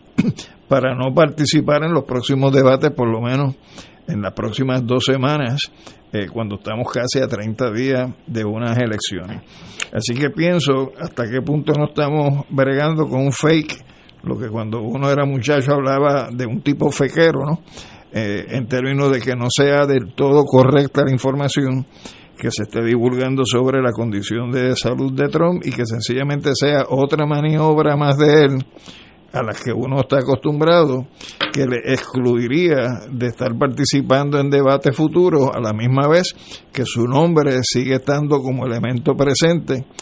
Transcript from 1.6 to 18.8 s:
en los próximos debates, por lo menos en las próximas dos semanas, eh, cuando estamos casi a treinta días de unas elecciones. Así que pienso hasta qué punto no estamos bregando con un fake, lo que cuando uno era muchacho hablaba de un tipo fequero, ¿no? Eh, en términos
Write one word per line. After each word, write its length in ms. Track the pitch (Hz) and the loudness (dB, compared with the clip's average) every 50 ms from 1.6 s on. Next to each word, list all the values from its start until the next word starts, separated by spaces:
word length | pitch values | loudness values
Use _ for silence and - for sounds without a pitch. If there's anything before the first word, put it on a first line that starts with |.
| - - 147 147 151 | 2 2 2 0 2
en 80 | 165 170 | 0 0
los 120 | 147 - | 0 0
próximos 480 | - 123 127 127 - 139 135 135 139 135 | -2 -2 -4 -2 0 0 2 2 4 4
debates, 380 | 135 135 127 131 135 156 151 | 6 6 6 6 4 2 0
por 180 | 143 - 160 143 | 0 0 0 0
lo 120 | 113 110 | 0 -2
menos 340 | 117 120 127 135 143 135 131 - - - - - - - - - _ - | -2 -2 -2 0 0 -2 -4 -6 -12 -20 -20 -20 -20 -20 -20 -16 _ -8
en 120 | 170 104 | -6 -4
las 120 | 101 95 - | -4 -6 -6
próximas 520 | - - 117 107 - 131 131 127 127 123 | -6 -6 -6 -4 -2 -2 -2 -2 -2 -2
dos 200 | 113 123 131 127 | -2 -2 0 0
semanas, 680 | - 135 135 127 139 151 151 143 117 127 143 - - - - - - - - _ _ - | 0 0 0 0 0 -2 -2 -2 -2 -4 -4 -6 -8 -12 -16 -20 -20 -20 -20 _ _ -6
eh, 140 | 107 98 - | -6 -6 -6
cuando 260 | - 113 113 104 101 | -6 -8 -6 -6 -8
estamos 340 | 95 - - 110 113 123 - - | -10 -8 -8 -8 -6 -6 -4 -4
casi 280 | 127 120 123 - 135 | -4 -4 -2 0 -2
a 80 | 131 123 | -2 -2
treinta 420 | 117 101 104 110 110 - 127 123 | -2 -6 -6 -6 -6 -4 -4 -4
días 400 | 104 117 127 135 135 127 127 127 117 - _ | -2 -2 -2 -2 -2 -2 -2 -4 -8 -12 _
de 180 | - 117 113 107 | -8 -6 -4 -4
unas 320 | 104 107 110 120 117 117 120 | -4 -4 -4 -4 -2 -2 0
elecciones. 640 | 123 113 107 104 - - 101 87 85 95 110 - - - - - - - - - - - - | 0 -2 -2 -4 -6 -6 -8 -8 -10 -10 -14 -14 -16 -18 -20 -20 -20 -16 -12 -12 -10 -8 -6
Así 220 | 110 110 - 120 127 | -6 -4 -4 -2 -2
que 120 | 147 143 | -2 -2
pienso 600 | - 151 160 175 180 175 139 147 135 135 135 131 - - | -2 0 0 0 2 2 2 0 0 0 -2 -4 -8 -10
hasta 260 | 151 170 - - 120 107 | -14 -10 -8 -6 -6 -4
qué 100 | 117 131 | -4 -4
punto 320 | 117 - 147 151 139 - 151 147 | -2 -2 -2 -2 0 0 0 0
no 60 | 147 | 0
estamos 600 | 147 - - 151 143 151 156 147 143 139 143 139 - | -2 -2 -2 -2 0 0 0 0 0 0 -2 -4 -4
bregando 560 | 143 135 135 135 135 139 147 156 160 156 156 | -2 0 0 2 2 0 0 0 0 0 -2
con 140 | 131 127 131 135 | -2 -2 0 0
un 60 | 139 127 | 0 0
fake, 520 | - - 151 165 160 147 - - - - - - - - - - - - | 0 2 2 2 2 0 -2 -8 -14 -18 -20 -20 -20 -20 -20 -20 -14 -8
lo 120 | - 127 - | -8 -6 -6
que 100 | 127 110 | -6 -6
cuando 320 | 107 113 110 107 110 117 107 | -6 -6 -6 -6 -6 -6 -6
uno 260 | 113 113 131 139 139 | -6 -4 -2 0 0
era 140 | 143 143 143 | 2 2 0
muchacho 480 | 139 139 135 110 135 147 143 127 139 143 | 0 -2 -2 0 2 2 2 2 2 0
hablaba 540 | 143 135 135 135 135 143 147 139 139 123 117 120 | 0 2 0 2 2 2 2 2 0 -2 -4 -6
de 140 | 123 127 | -6 -6
un 140 | 113 117 - - | -4 -4 -2 -2
tipo 280 | 143 143 - 151 147 | -2 0 0 0 0
fequero, 500 | 139 - 143 127 - 160 165 165 156 143 135 151 | 0 0 0 0 2 4 4 4 4 2 -2 -2
¿no? 120 | 170 - - - - - - - - - - _ - | -4 -4 -6 -10 -20 -20 -20 -20 -20 -20 -20 _ -6
Eh, 320 | 107 110 101 101 98 - - | -6 -4 -4 -4 -6 -6 -6
en 160 | 123 131 127 | -6 -6 -4
términos 460 | 104 127 127 | -4 -2 -2